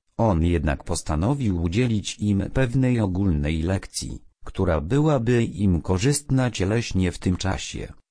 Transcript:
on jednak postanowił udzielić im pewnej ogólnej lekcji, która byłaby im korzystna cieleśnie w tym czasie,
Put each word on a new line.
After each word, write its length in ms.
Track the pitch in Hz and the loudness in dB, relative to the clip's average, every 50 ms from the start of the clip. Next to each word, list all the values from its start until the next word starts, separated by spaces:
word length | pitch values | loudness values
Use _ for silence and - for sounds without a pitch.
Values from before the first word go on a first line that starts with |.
| _ _ _ - | _ _ _ 0
on 260 | 113 110 92 80 82 | 2 2 4 4 4
jednak 400 | 85 85 80 71 76 67 - - | 2 2 2 2 0 -2 -2 -4
postanowił 800 | - 82 - - - 78 76 92 120 147 143 127 101 90 85 85 | -6 -6 -4 -4 -4 -2 0 0 0 0 0 0 -2 0 0 0
udzielić 560 | 87 82 117 127 123 110 101 90 - - - | 0 0 0 0 0 0 -2 -2 -6 -8 -4
im 240 | 104 104 101 98 98 - - | -2 0 0 0 0 0 0
pewnej 460 | 135 131 120 123 135 131 127 123 117 | 0 0 2 2 2 2 2 2 2
ogólnej 640 | 107 95 87 92 101 95 82 73 71 76 82 80 | 0 0 0 0 2 2 2 2 0 0 0 0
lekcji, 600 | 80 87 95 95 - - - - - - - - - - _ _ - | 0 0 -2 -2 -4 -6 -10 -10 -10 -10 -10 -12 -16 -20 _ _ -16
która 360 | - - - 95 90 82 76 | -10 -4 -2 0 2 2 0
byłaby 600 | 73 87 131 143 151 160 147 131 113 120 123 117 117 | 0 0 0 2 4 4 2 2 2 2 2 2 2
im 380 | - - - 104 95 87 78 | 0 -2 0 2 2 2 2
korzystna 720 | - - 95 90 107 139 143 143 - - 135 131 127 120 | 2 0 0 2 2 2 0 0 0 0 0 2 2 0
cieleśnie 600 | - - 92 95 110 120 117 - - 95 92 87 | 0 -2 -2 0 0 -2 -2 -2 0 0 0 0
w 60 | - - | -2 -2
tym 200 | - 92 90 - | -2 -2 0 0
czasie, 560 | - 95 98 - - - - - - - - - _ _ | -2 -4 -4 -4 -6 -10 -10 -10 -12 -12 -14 -18 _ _